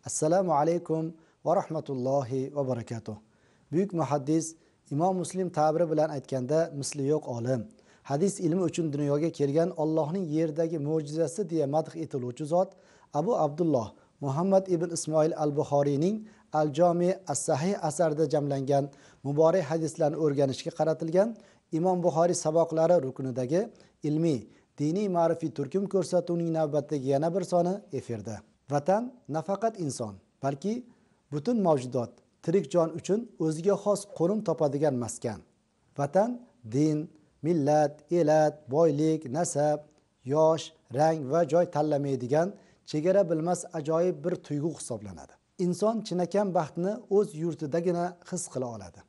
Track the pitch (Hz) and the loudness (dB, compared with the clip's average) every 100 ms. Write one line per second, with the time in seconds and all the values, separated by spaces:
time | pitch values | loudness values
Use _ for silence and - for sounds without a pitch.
0 | - - 156 180 185 147 156 170 170 160 | -8 -2 2 2 2 2 2 0 -2 -2
1 | 160 170 _ _ 147 180 - 156 - 135 | -4 -8 _ _ 0 0 0 -6 -6 -4
2 | 127 139 123 131 135 143 135 127 110 117 | 0 0 0 -4 -4 -4 -2 -2 -4 -8
3 | 110 104 _ _ _ _ _ 147 196 170 | -8 -12 _ _ _ _ _ -2 -2 -2
4 | 135 147 131 160 156 - _ _ _ 143 | 0 -2 0 0 0 -12 _ _ _ 0
5 | 180 185 160 185 180 165 156 156 170 156 | 0 0 -4 -4 -4 0 2 2 0 2
6 | 156 147 - 131 123 156 170 143 131 147 | 0 -2 -6 -6 0 0 0 -4 -8 -4
7 | 135 151 147 117 117 131 107 - _ _ | 0 0 -2 -6 -2 -2 -4 -16 _ _
8 | - 143 196 180 175 175 170 - 160 143 | -4 0 0 0 0 0 0 -2 -4 -2
9 | 147 143 165 160 143 143 170 - 156 160 | 0 0 0 0 0 2 0 0 0 0
10 | 147 190 175 151 160 151 165 165 143 160 | 0 -2 -2 0 -2 0 -2 -2 -2 -2
11 | 143 156 160 - 185 160 143 151 151 165 | -2 -2 -2 -2 -4 0 0 0 -2 -8
12 | 147 139 123 123 151 170 185 - _ _ | -6 -6 -6 -8 -2 0 0 -4 _ _
13 | _ 147 175 240 156 147 170 139 104 - | _ -4 0 0 0 0 2 2 0 -12
14 | _ _ 139 139 190 190 190 175 170 165 | _ _ -4 -2 4 4 4 -2 -2 -4
15 | - 156 156 165 151 143 143 143 143 139 | -2 2 2 2 -2 0 0 2 2 2
16 | 170 214 214 - _ 151 151 139 175 170 | 0 -2 -8 -20 _ -2 0 4 4 4
17 | 175 190 - 139 - 147 170 202 160 - | 2 0 -4 -4 0 0 0 -2 -4 0
18 | 165 151 156 151 143 139 135 139 139 - | 0 2 0 0 0 -2 2 2 2 -8
19 | - _ 135 147 160 185 139 165 156 156 | -20 _ -4 4 6 4 0 -2 -2 0
20 | 151 151 156 139 139 123 - - 156 160 | 0 2 0 2 0 0 -8 -2 -2 0
21 | 165 170 220 226 - _ _ 160 180 180 | 0 2 0 -2 -18 _ _ -2 0 2
22 | 170 151 175 175 156 156 165 160 165 175 | 0 2 2 2 2 2 2 2 4 4
23 | 131 - 131 123 123 165 226 - - _ | 2 -6 -6 -4 0 0 -2 -8 -20 _
24 | 151 151 165 135 - - _ - 147 180 | -2 0 2 0 -4 -20 _ -4 -2 0
25 | 208 175 165 165 160 - 139 190 196 196 | 0 2 2 2 -4 -6 -4 -2 0 0
26 | 170 180 170 175 170 160 156 147 - 151 | 2 0 0 -2 0 0 0 0 -2 -4
27 | 131 139 160 180 180 175 175 196 - 135 | 0 2 2 -2 0 2 2 -2 -6 -10
28 | - 113 104 104 - _ _ 143 143 196 | -6 -8 -8 -12 -14 _ _ -2 2 0
29 | 247 - - 151 156 196 226 220 156 120 | 0 -12 -8 -6 -4 -2 -2 -4 -6 -6
30 | 110 98 _ _ 135 143 190 240 247 _ | -8 -10 _ _ -6 -4 -4 -6 -8 _
31 | _ _ _ 143 147 247 180 151 127 127 | _ _ _ -6 -2 2 4 2 2 -4
32 | 117 - _ _ - 185 151 175 165 160 | -4 -10 _ _ 0 0 2 0 0 -2
33 | - 202 240 - 160 156 180 190 202 202 | -2 -2 -2 -4 -2 0 0 0 0 -2
34 | - - 170 214 208 160 151 139 151 131 | -4 -2 0 0 -2 0 0 2 0 0
35 | 117 - 120 98 - _ _ _ _ - | -4 -6 -6 -8 -14 _ _ _ _ -6
36 | 143 185 226 247 - _ 113 123 156 151 | 0 2 2 -2 -12 _ -4 2 2 2
37 | 160 - _ _ 147 170 139 151 147 147 | -4 -14 _ _ 0 2 4 4 2 -2
38 | _ 175 151 156 151 147 - 139 170 143 | _ 2 4 6 4 0 -4 2 4 4
39 | 156 156 147 143 170 147 147 151 - _ | 2 0 -2 -4 -2 0 0 0 -6 _
40 | _ _ 127 147 160 160 - _ _ 120 | _ _ -2 4 4 4 -2 _ _ 0
41 | 160 160 131 160 165 160 175 147 151 143 | 2 2 0 0 2 2 2 0 0 0
42 | 143 131 120 147 175 202 _ _ - 156 | 0 -2 0 2 2 -4 _ _ -6 -2
43 | 160 190 180 165 165 175 - 165 147 160 | 2 4 4 0 0 -2 -4 -8 -2 2
44 | 180 151 156 165 - 147 160 - - 110 | 2 0 -4 -6 -4 -4 -4 -6 -10 -10
45 | 104 87 69 - _ _ 180 175 208 226 | -10 -16 -18 -20 _ _ -2 2 0 0
46 | 214 175 175 196 202 175 151 - 180 220 | -4 -2 0 0 0 0 -2 -2 -4 -4
47 | - 196 208 151 170 147 156 165 175 170 | 0 2 2 -2 -4 -4 -2 -2 0 0
48 | 175 175 - 180 - 131 123 110 92 - | -2 -6 -10 -10 -8 -6 -6 -8 -16 -20